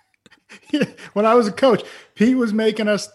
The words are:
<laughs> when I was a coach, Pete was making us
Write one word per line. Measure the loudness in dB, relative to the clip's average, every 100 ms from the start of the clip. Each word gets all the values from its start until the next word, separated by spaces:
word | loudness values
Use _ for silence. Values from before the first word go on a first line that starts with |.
| _ _ _ _ _ -20 _
<laughs> | -6 -6 -10 -10
when | -2 2
I |
was | 2 2
a |
coach, | 0 2 0 -4 -20 -10
Pete | -2 0 0
was | -2
making | -2 -2 -2 -2
us | -2 -4